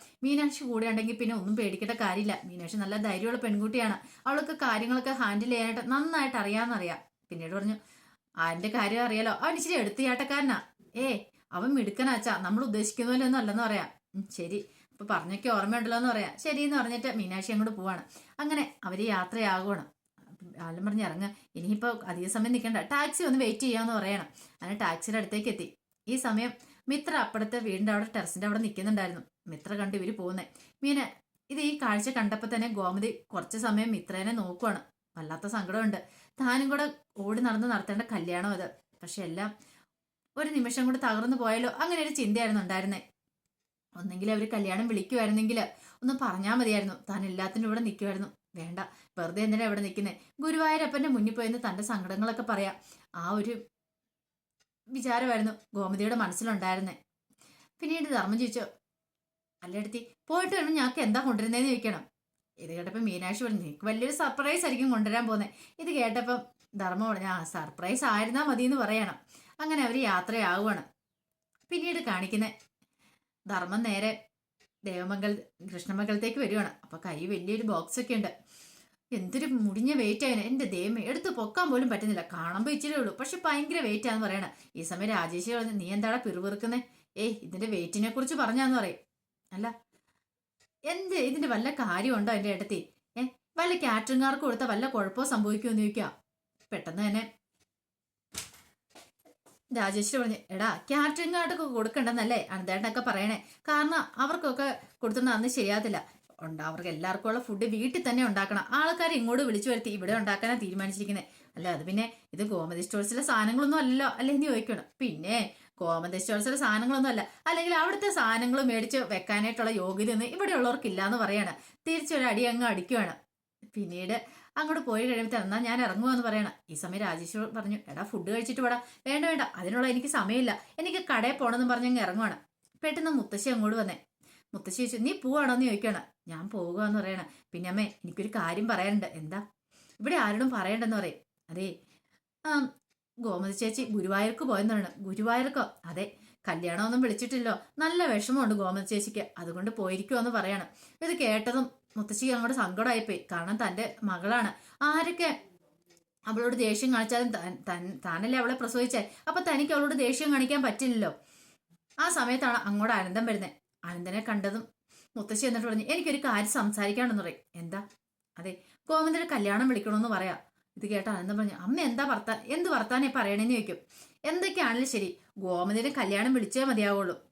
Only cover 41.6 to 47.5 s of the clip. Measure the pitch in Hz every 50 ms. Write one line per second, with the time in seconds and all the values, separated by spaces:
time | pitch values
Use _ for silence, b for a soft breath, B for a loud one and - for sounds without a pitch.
41.6 | 247 240 - - 302 349 349 330 302 302 302 - 247 202 208 233 233 220 214 208
42.6 | 190 180 190 190 190 196 196 - - - _ _ _ _ _ _ _ _ _ _
43.6 | _ _ _ _ _ _ - 175 175 196 180 180 196 214 220 214 214 214 - 214
44.6 | 202 190 185 202 226 233 220 202 190 - 254 247 220 208 214 214 220 214 247 226
45.6 | 196 - B B B B B B 240 254 277 254 269 226 185 185 196 202 226 254
46.6 | 233 220 214 208 196 196 180 - - - 196 196 196 190 180 185 190 190